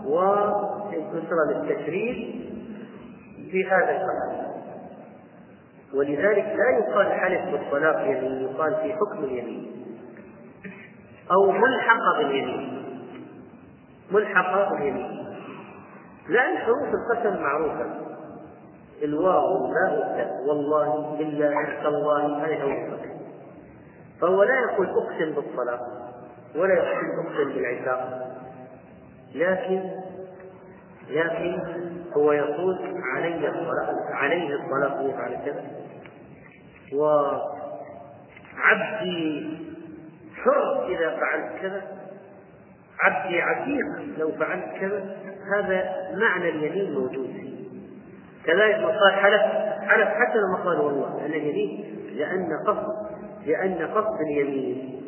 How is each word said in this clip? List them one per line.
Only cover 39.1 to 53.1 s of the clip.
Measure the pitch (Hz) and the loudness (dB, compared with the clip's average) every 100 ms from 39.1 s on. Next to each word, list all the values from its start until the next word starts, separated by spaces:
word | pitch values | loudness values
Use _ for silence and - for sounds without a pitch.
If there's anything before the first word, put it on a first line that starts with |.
| 170 156 147 156 - - - - - - - - - | -2 -2 -2 -6 -8 -10 -12 -14 -16 -16 -18 -18 0
حر | 240 285 - 180 180 | 2 4 2 0 0
إذا | 175 160 | 0 0
فعلت | - 143 151 - - | 0 0 0 -4 -6
كذا"، | 196 196 - - - - - - - - - - - - | -6 -6 -8 -12 -14 -16 -18 -20 -20 -20 -20 -20 -16 0
"عبدي | 180 190 180 170 | 2 2 0 0
عتيق | 156 156 135 143 147 - 151 151 | 2 0 0 -2 -2 -6 -8 -4
لو | 156 | -2
فعلت | 147 156 185 - - | 0 -2 -2 -6 -4
كذا". | 196 202 190 - 190 190 - 202 | -4 -4 -6 -10 -12 -12 -2 0
هذا | 196 185 - 185 - 185 | 2 0 0 -4 -4 2
معنى | 220 180 170 | 2 2 0
اليمين | 156 151 180 185 | 0 -2 0 -2
موجود | 143 127 135 117 | -2 -2 -4 -6
فيه. | - - - - - - - - - - - 156 | -8 -12 -12 -12 -14 -16 -18 -18 -20 -20 -4 2
كذلك | 180 214 - | 6 6 6
من | - | 2
قال | 214 196 | 6 6
حلف، | 196 202 208 208 - - - - | 8 6 6 4 2 -2 -4 4
حلف | 214 208 | 4 4
حتى | 214 247 226 | 4 4 4
لما | 190 185 | 2 0
قال | 180 156 | 0 2
والله، | 147 139 123 - | 2 0 -2 -4
لأن | 147 | -4
اليمين، | 156 147 180 208 - - - - | -2 -2 0 -2 -4 -10 -10 -10
لأن | - - 381 165 151 - | -4 -2 -2 -2 0 0
قصد، | 640 622 640 622 | 0 -2 -6 -8